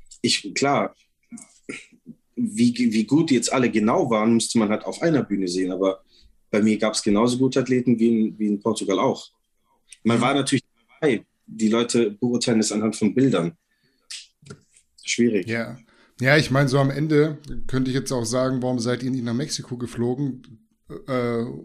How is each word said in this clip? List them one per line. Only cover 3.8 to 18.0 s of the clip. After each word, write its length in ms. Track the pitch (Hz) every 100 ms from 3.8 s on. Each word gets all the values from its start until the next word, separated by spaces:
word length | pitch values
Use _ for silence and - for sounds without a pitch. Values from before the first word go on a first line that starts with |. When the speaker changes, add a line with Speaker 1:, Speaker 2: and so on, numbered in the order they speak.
| 107 160 131
Speaker 1:
waren, 240 | 110 110
müsste 240 | 113 - 117
man 100 | 104
halt 160 | 104
auf 160 | 95 -
einer 220 | 170 139
Bühne 260 | 104 98 90
sehen. 240 | 90 92
Aber 320 | 90 95 95 _ _ _ _ _
bei 120 | 107
mir 140 | 110 104
gab's 240 | 110 -
genauso 360 | 107 101 123 123
gute 220 | 131 135
Athleten 380 | 123 127 123 110
wie 100 | 117
in, 300 | 113 110 -
wie 80 | 107
in 140 | 101
Portugal 380 | 113 107 98 95
auch. 320 | 123 - - _ _ _ _ _ _ -
Man 140 | 113 120
Speaker 2:
Mhm. 40 |
Speaker 1:
war 120 | 123
natürlich 300 | 139 131 131 - _ _ _
dabei. 240 | 156 104 - _ -
Die 220 | - 107
Leute 420 | 117 120 120 107
beurteilen 500 | 104 123 120 123 110
es 120 | 107
anhand 240 | 107 110 -
von 180 | 107
Bildern. 420 | 123 135 95 82 - _ _ _ _ - - - _ - - _ _ _ _
Schwierig. 420 | - - 120 104 104
Speaker 2:
Ja. 320 | 117 120 131 _ _ _ -
Ja, 160 | 127 156
ich 140 | 127
meine, 180 | 135 139
so 100 | 139
am 120 | 139
Ende 480 | 139 156 147 156 147 - - -
könnte 240 | 127 127
ich 60 |
jetzt 160 | 131